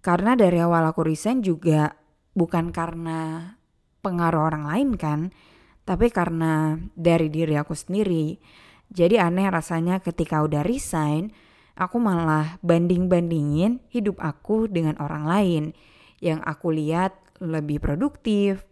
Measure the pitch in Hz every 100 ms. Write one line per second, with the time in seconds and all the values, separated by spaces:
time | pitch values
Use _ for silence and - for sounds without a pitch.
0 | - 175 202 254 185 175 170 170 160 160
1 | 156 156 214 262 190 160 165 156 151 -
2 | _ _ _ 196 165 170 170 165 165 165
3 | 165 160 160 160 175 220 _ _ _ _
4 | 196 175 170 165 156 151 147 185 277 214
5 | 156 151 180 - _ - _ _ - 180
6 | 240 190 170 165 160 156 156 160 175 -
7 | 170 165 156 151 160 147 151 156 - 190
8 | 202 165 156 - _ - - - - 180
9 | 170 220 170 180 196 170 - 165 170 180
10 | 170 - 160 156 151 147 175 262 - 165
11 | 151 151 208 - _ _ _ - 185 240
12 | 226 170 160 156 156 175 175 170 175 180
13 | 180 175 170 165 147 151 202 247 - 240
14 | 202 185 156 - - 220 220 180 156 151
15 | 147 156 151 190 190 165 151 - _ -
16 | - - 170 156 - 151 170 156 151 165
17 | 190 190 _ - 175 160 151 147 - 147
18 | 285 - 226 208 202 190 -